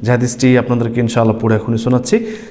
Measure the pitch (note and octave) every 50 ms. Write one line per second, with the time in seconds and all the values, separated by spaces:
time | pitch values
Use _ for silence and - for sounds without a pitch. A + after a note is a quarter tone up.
0 | G#2+ A#2 B2 A#2+ B2+ A#2+ - - C3 B2+ B2+ B2 A#2 B2 A#2+ A#2+ A#2 A2+ A#2 A#2+
1 | A#2 A2 - A#2+ A2+ A2+ G#2+ - A#2+ A2 A2 G#2+ - A#2+ A#2 A2 - B2 B2+ B2
2 | B2+ - G#3 A3+ A3+ - - - - -